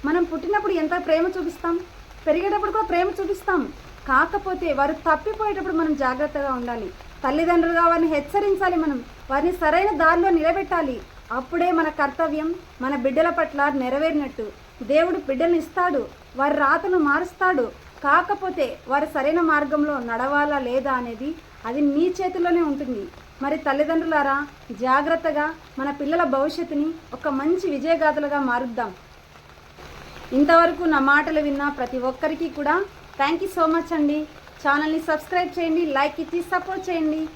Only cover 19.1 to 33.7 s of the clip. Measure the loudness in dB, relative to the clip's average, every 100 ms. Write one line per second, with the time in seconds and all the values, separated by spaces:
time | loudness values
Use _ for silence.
19.1 | 0 2 2 4 2 2 0 0 -2 -4
20.1 | -2 0 2 2 0 0 0 0 -2 -2
21.1 | -6 -8 -8 -14 -12 -6 0 2 4 2
22.1 | 0 -4 0 2 2 2 -2 -4 -6 -8
23.1 | -14 -20 -8 -4 -2 0 0 2 2 2
24.1 | 2 2 0 -2 -12 -16 -4 2 2 4
25.1 | 0 0 0 -2 -4 -14 -6 -6 -4 -2
26.1 | 0 2 2 0 -2 -4 -2 -2 -4 -12
27.1 | -6 -4 0 0 0 0 -2 0 2 2
28.1 | 0 -2 -2 0 -2 -2 -6 -6 -8 -20
29.1 | -20 -20 -20 -20 -20 -20 -20 -20 -18 -18
30.1 | -18 -4 2 6 6 6 2 0 2 4
31.1 | 4 2 0 0 0 -2 -2 -6 -4 -4
32.1 | -2 -4 -2 -6 -4 0 0 -2 -10 -20
33.1 | -2 0 0 -4 0 2